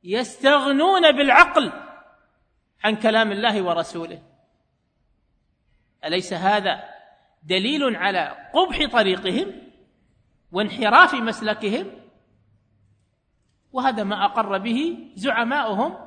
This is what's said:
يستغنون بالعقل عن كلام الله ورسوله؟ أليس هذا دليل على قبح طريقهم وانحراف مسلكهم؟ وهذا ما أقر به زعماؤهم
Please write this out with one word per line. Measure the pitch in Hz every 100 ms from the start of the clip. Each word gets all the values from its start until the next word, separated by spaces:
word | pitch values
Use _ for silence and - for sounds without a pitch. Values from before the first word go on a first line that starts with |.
يستغنون | 175 214 247 - 269 285 269 277 349 381 320
بالعقل | 285 277 247 339 330 220 - - - - _ _ _ _ _ _ _
عن | 208 214
كلام | 214 220 220
الله | 202 233 208
ورسوله؟ | 180 170 165 175 165 170 _ _ _ _ _ _ _ _ _ _ _ _ _ _ _ _ _ _ 156
أليس | 175 180
هذا | 175 185 208 190 127 - - - _ _ _
دليل | 156 185 208 302 277 196
على | 185 185 147 - -
قبح | 302 359 - 294
طريقهم | 247 196 185 185 214 392 - - _ _ _ _ _ _ _ _
وانحراف | 180 208 - 214 247 359
مسلكهم؟ | 262 226 220 214 214 208 240 381 - - _ _ _ _ _ _ _ _ _ _ _ _ _ _ _ _
وهذا | 254 262 220
ما | 202 208 202
أقر | - 208 196
به | 214 233 330 339 - -
زعماؤهم | 254 226 233 285 226 196 294 -